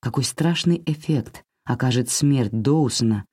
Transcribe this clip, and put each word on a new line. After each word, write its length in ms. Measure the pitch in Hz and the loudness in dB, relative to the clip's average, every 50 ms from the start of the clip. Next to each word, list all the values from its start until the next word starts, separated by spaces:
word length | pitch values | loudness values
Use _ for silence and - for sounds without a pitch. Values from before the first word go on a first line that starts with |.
какой 220 | - 127 - - 127 | -4 -2 -2 -2 -2
страшный 580 | - - - 151 170 170 - - 175 170 170 170 | -2 -2 -2 0 0 0 2 2 2 0 0 0
эффект 580 | - 151 151 - - 156 135 110 - - - _ _ _ _ _ | -4 -6 -4 -2 -2 0 0 -2 -4 -12 -20 _ _ _ _ _
окажет 440 | - 123 117 - 127 120 123 123 123 | -6 -4 0 0 0 2 0 0 -2
смерть 420 | - - - 143 143 135 120 104 110 | -2 0 2 2 2 2 0 0 -2
Доусона 720 | 113 110 135 147 160 151 123 - - 120 113 110 104 101 _ | 0 0 2 2 2 2 0 0 0 0 2 0 0 -2 _